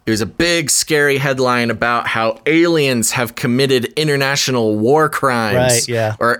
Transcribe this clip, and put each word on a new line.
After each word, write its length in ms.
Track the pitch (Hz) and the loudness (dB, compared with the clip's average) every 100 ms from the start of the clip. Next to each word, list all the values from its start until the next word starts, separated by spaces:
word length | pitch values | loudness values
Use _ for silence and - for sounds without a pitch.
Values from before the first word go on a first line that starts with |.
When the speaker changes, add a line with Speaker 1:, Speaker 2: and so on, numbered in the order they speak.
| - | -4
Speaker 1:
it 40 | |
was 80 | 110 | -2
a 60 | 104 | -4
big, 440 | - 170 170 151 | -2 0 0 0
scary 480 | - - 151 143 139 | -2 0 2 2 2
headline 520 | 139 131 127 120 117 | 0 0 0 0 0
about 340 | 113 120 120 - | -2 -2 -2 -2
how 320 | 120 113 - - | -2 -2 -2 0
aliens 640 | 160 170 165 139 123 110 | 2 2 2 2 0 -2
have 220 | 135 120 | -2 -4
committed 520 | - 123 123 135 131 120 - | -4 -2 0 2 0 -2 -4
international 800 | 156 139 135 139 - 127 110 107 | -2 0 -2 -2 -2 0 0 2
war 300 | 110 151 151 | 2 2 2
crimes 480 | - 139 120 110 127 | 0 0 0 0 2
Speaker 2:
Right, 320 | 127 120 120 | 2 2 0
yeah. 280 | 117 110 110 | -2 -2 0
Speaker 1:
or, 180 | 117 | 0